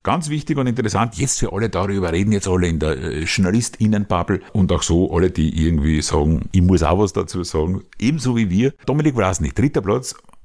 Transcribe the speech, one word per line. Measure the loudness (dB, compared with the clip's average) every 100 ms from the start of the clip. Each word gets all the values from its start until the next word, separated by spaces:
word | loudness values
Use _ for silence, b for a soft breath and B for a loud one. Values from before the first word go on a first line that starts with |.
ganz | -4 -4 -4
wichtig | -6 -4 -2
und | -2
interessant, | -2 -2 -2 -2 -2
jetzt | -4 -2
für | -4
alle | -2 -2
darüber | -2 -2 -2 0
reden, | 0 2
jetzt | 0 0
alle | 0 2
in | 0
der, | -2 -2
äh, | -4 -6
JournalistInnen-Bubble | -4 0 2 2 -2 0 2 2 0 -2 0 -4 B
und | 0 2
auch | 0
so | 2 2 2
alle, | 2 0
die | 2 0 2 2
irgendwie | 2 2 0
sagen, | 0 0 2 0 2
ich | 2
muss | 4 4
auch | 4 2
was | 0
dazu | 0 -4 -6
sagen, | -4 -2 -2 -4 -8 -4
ebenso | -2 0 -2 0
wie | 0
wir, | 2 0 -2
Dominik | -4 0 0
Vlasny, | 2 -2 0 -2
dritter | 0 0 0
Platz, | 0 -2 -4 -14 -20 -20